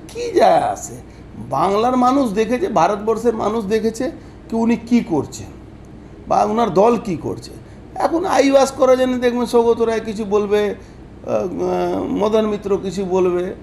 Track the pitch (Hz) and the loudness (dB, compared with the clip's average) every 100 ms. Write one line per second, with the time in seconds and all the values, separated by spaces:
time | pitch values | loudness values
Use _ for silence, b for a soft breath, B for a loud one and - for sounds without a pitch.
0 | - 453 480 392 196 160 120 98 - 123 | -10 -10 -2 4 4 4 2 -4 -10 -16
1 | - B B - 117 135 180 202 240 254 | -18 B B -16 -6 -2 0 2 0 2
2 | 247 277 247 190 214 247 339 190 170 208 | 2 2 0 0 -2 -2 0 2 2 0
3 | 208 214 240 220 208 233 190 220 220 220 | -2 -2 0 0 -2 -2 -2 0 0 -2
4 | 262 - B B - 226 226 240 - 240 | -6 -8 B B -6 -2 0 0 2 2
5 | - 151 110 - - - - - - - | 2 -2 -2 -8 -16 -18 -20 -20 -20 -20
6 | - - - 190 208 220 220 165 220 233 | -20 -10 -2 0 2 0 2 4 4 2
7 | - 160 117 - - - - B B - | -2 -6 -6 -8 -12 -18 -20 B B -4
8 | 277 330 370 - 277 277 262 - 254 254 | -2 0 0 2 6 6 4 4 4 4
9 | 254 247 247 240 233 240 233 233 226 220 | 2 2 0 0 2 2 4 2 2 -2
10 | 220 208 208 208 208 208 208 - - - | -4 -6 -2 0 2 0 0 -4 -12 -20
11 | - - - - 196 175 180 180 175 185 | -20 -12 -4 -2 -2 -2 -2 0 -2 -2
12 | - 180 208 220 214 208 202 196 190 180 | -2 0 2 2 0 -2 -2 -2 -2 -6
13 | 185 185 185 180 180 - | -2 0 0 0 -4 -8